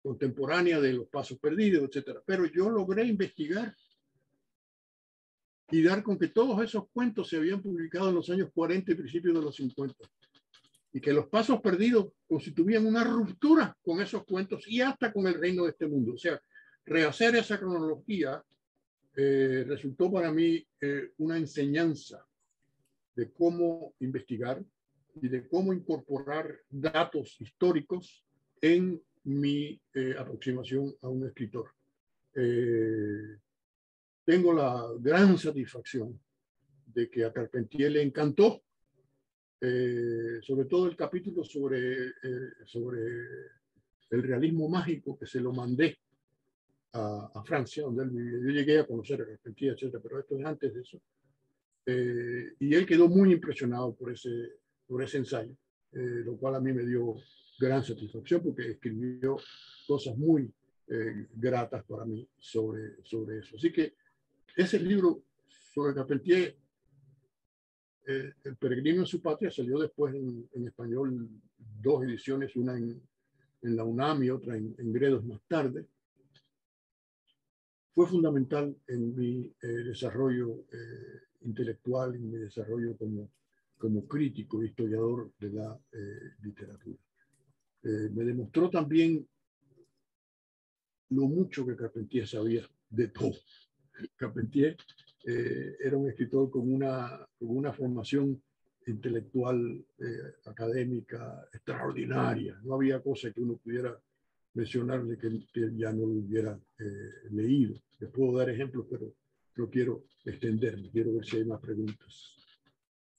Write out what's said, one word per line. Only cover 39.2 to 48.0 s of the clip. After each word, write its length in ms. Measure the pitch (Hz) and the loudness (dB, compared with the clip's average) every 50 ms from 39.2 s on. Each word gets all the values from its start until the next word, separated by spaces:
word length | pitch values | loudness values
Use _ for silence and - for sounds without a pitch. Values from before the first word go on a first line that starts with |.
| _ _ _ _ _ _ _ - | _ _ _ _ _ _ _ -4
eh, 800 | 127 127 123 123 127 123 120 120 120 117 117 113 117 117 117 113 - | -2 0 0 2 0 0 0 0 -2 -2 -2 -4 -4 -6 -6 -8 -6
sobre 240 | - 135 135 135 | -4 -2 -2 0
todo 200 | 135 180 180 185 | 2 2 2 2
el 100 | 175 170 | 2 0
capítulo 460 | - - - - 180 180 202 170 175 151 | -2 -6 -4 -4 -4 -6 -6 -6 -6 -6
sobre, 640 | - - 143 139 131 131 127 123 127 127 127 127 131 | -6 -4 -4 -2 -2 0 0 0 -2 -2 -4 -4 -8
eh, 40 | - - - 131 123 127 131 127 - - 110 | -8 -10 -8 -8 -6 -6 -8 -10 -14 -18 -18
sobre 340 | - - 117 120 123 123 117 113 120 120 120 120 127 - - - - _ _ _ _ _ _ _ _ _ _ _ - | -12 -8 -8 -6 -6 -4 -6 -6 -6 -6 -8 -10 -12 -14 -16 -16 -18 _ _ _ _ _ _ _ _ _ _ _ -4
el 120 | 117 123 123 | -2 -2 0
realismo 460 | 131 127 123 151 160 165 160 151 156 | 0 0 2 2 2 2 0 0 0
mágico, 500 | 180 180 - 175 160 139 - 139 - - | 0 0 0 -2 -4 -4 -6 -10 -10 -10
que 80 | - | -10
se 140 | - - 127 | -8 -6 -4
lo 120 | 123 127 127 | -4 -4 -4
mandé 460 | 127 123 123 123 131 165 151 - - _ _ _ _ _ _ _ _ _ _ _ _ _ _ _ _ _ _ - | -4 -4 -2 0 2 2 2 0 -4 _ _ _ _ _ _ _ _ _ _ _ _ _ _ _ _ _ _ -6
a, 300 | 117 110 107 104 104 104 - - 104 | -4 -4 -4 -4 -6 -8 -10 -12 -12
a 60 | 104 | -6
Francia, 380 | - 160 143 120 - - 151 151 | -2 -2 -2 -2 -2 -6 -6 -6
donde 180 | 131 117 127 | -4 -2 -2